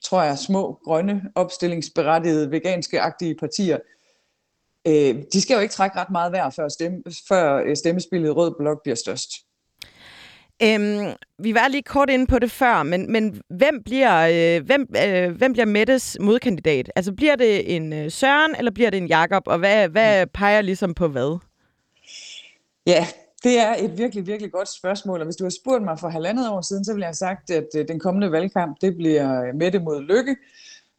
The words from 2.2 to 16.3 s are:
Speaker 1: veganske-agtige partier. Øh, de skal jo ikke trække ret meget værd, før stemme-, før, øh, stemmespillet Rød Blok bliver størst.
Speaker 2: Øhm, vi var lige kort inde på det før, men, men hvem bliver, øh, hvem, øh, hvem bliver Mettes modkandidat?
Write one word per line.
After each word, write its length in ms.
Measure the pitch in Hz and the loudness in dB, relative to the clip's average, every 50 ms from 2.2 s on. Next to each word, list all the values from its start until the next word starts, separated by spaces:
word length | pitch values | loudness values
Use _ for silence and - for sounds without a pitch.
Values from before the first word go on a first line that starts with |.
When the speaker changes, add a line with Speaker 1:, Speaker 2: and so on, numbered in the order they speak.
| 160 170 156 151 151 135 | 2 2 0 0 0 0
Speaker 1:
veganske-agtige 840 | 156 160 - 185 185 170 - - 180 139 101 165 - - 180 160 147 - | -2 -2 -2 -2 -2 -4 -4 -4 -2 -2 -2 -2 -4 -4 -6 -6 -6 -6
partier. 380 | 160 151 - - 196 170 143 117 - _ _ _ _ _ _ _ _ _ _ _ _ _ _ _ _ _ _ _ - | -6 -6 -4 -2 0 0 -2 -2 -4 _ _ _ _ _ _ _ _ _ _ _ _ _ _ _ _ _ _ _ 0
Øh, 360 | 165 151 151 147 131 113 143 147 - | 2 4 4 4 4 2 0 -4 -2
de 80 | - 196 | -2 0
skal 140 | - - 262 | 2 2 2
jo 60 | 214 | 2
ikke 120 | 208 220 | 2 0
trække 260 | - - 190 196 - 185 | 0 0 0 0 0 -4
ret 120 | 180 185 | -6 -4
meget 220 | 190 170 175 175 | -2 -2 -2 -2
værd, 200 | 180 185 - - | -2 -2 -2 -4
før 160 | - 175 156 143 | -4 -4 -6 -6
stemme-, 340 | - - 165 175 185 180 - 175 165 - - - | -4 -4 -6 -6 -6 -8 -12 -14 -16 -10 -4 0
før, 340 | 196 185 165 147 139 127 - | 2 2 4 4 2 2 0
øh, 100 | 131 147 | 0 -2
stemmespillet 600 | 143 - 170 175 185 165 - 185 175 160 151 139 | 0 0 0 -2 -2 -2 -4 -2 -2 0 0 2
Rød 180 | 156 170 165 - - | 2 0 0 0 -2
Blok 240 | 147 151 151 143 | -2 -4 -4 -4
bliver 140 | - 143 117 | -4 -6 -6
størst. 340 | - - 98 95 131 - - - - _ _ _ _ _ _ _ - - - _ _ - - - - - - - - _ _ _ - | -4 -4 -6 -8 -8 -10 -12 -14 -16 _ _ _ _ _ _ _ -20 -20 -20 _ _ -20 -20 -20 -20 -20 -20 -20 -20 _ _ _ 0
Speaker 2:
Øhm, 500 | 233 214 220 208 208 208 208 208 208 165 - - - - _ - | 2 2 4 2 2 0 -2 -2 -4 -6 -8 -12 -16 -20 _ -6
vi 160 | 196 226 208 | -2 0 2
var 140 | 233 240 277 | 2 2 2
lige 140 | 262 285 | 0 -2
kort 280 | - - - 277 285 269 | -4 -2 0 2 2 4
inde 160 | 269 254 254 | 2 2 2
på 120 | - 262 240 | 2 2 2
det 120 | 240 226 | 2 0
før, 320 | - - 262 240 220 170 | 0 2 2 4 4 2
men, 300 | 143 143 175 185 185 - | 2 0 -2 -2 -2 0
men 280 | 226 220 220 214 175 202 - - | 0 0 0 -2 -4 -8 -14 -6
hvem 340 | 175 180 269 302 302 220 208 | 0 2 2 2 2 0 -4
bliver, 360 | 208 247 269 262 226 180 160 165 165 170 170 165 165 170 165 | -4 0 2 4 4 6 6 4 4 4 4 4 4 2 2
øh, 80 | 139 | 2
hvem, 220 | - 269 285 - - - 110 160 | 2 2 2 0 0 0 0 0
øh, 300 | 202 190 180 180 175 170 | 2 2 0 0 -2 0
hvem 160 | - 247 262 | 0 0 2
bliver 140 | 240 233 226 | 2 2 0
Mettes 500 | 214 208 208 220 254 262 254 - - - - | 2 2 2 4 4 2 2 0 -4 -6 -2
modkandidat? 720 | 196 202 | 2 2